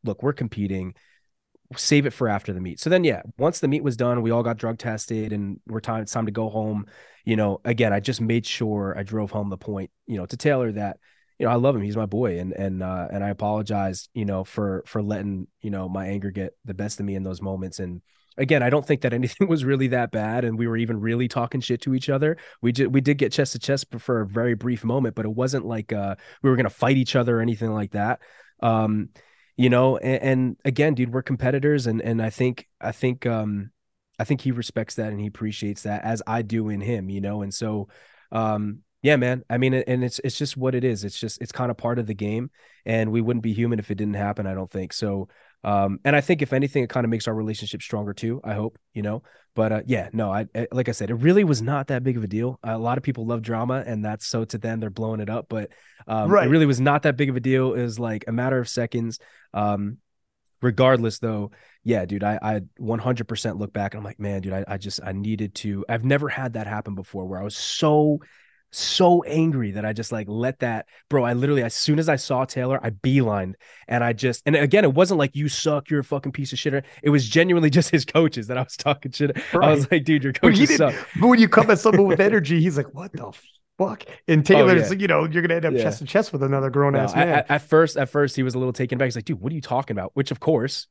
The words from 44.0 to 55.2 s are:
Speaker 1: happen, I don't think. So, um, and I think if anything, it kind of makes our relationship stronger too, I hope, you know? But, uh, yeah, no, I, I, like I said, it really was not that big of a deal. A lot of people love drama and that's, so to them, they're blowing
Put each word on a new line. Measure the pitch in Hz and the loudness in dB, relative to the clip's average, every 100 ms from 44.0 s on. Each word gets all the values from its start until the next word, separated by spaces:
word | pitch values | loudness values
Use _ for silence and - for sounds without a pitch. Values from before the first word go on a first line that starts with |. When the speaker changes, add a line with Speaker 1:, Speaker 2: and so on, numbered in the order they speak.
| 104 101 | -4 -4
Speaker 1:
happen, | 101 104 98 | -4 -4 -6
I | 95 | -6
don't | 92 | -8
think. | 95 92 | -8 -10
So, | - 107 98 92 _ _ _ | -6 -4 -4 -6 _ _ _
um, | - 101 98 98 | -2 0 2 0
and | 143 147 | 2 2
I | |
think | 139 165 | 2 0
if | 143 | 0
anything, | 131 139 143 | 0 0 0
it | 120 | -2
kind | 127 120 | -2 -2
of | |
makes | 113 117 | -2 -2
our | |
relationship | 110 110 104 104 - | -4 -4 -6 -8 -10
stronger | - 110 104 | -8 -6 -6
too, | 98 117 127 | -6 -6 -6
I | - 104 | -6 -6
hope, | 110 - _ | -6 -8 _
you | 110 | -8
know? | 104 110 - _ _ | -6 -6 -10 _ _
But, | - 110 | -2 0
uh, | 107 - | 0 0
yeah, | 117 85 | -2 -2
no, | 110 104 | -4 -2
I, | 98 104 | -2 -4
I, | 113 117 | -6 -6
like | 123 123 | -4 -4
I | |
said, | - 104 | -4 -4
it | 117 | 0
really | 143 190 | 4 4
was | 190 127 | 4 2
not | 117 143 135 | 0 -4 -2
that | 127 | -2
big | 127 120 | -2 -2
of | |
a | 104 | -2
deal. | 104 123 127 | -2 -4 -4
A | 113 113 | -6 -4
lot | 117 127 | -2 -2
of | |
people | 135 120 113 | -2 -4 -4
love | 117 | -4
drama | 110 113 120 131 120 | -4 -4 -2 -4 -4
and | 110 | -6
that's, | 107 107 - | -6 -6 -6
so | 120 113 | -6 -4
to | 110 | -6
them, | 113 113 | -6 -6
they're | 110 | -6
blowing | 98 110 110 | -6 -6 -4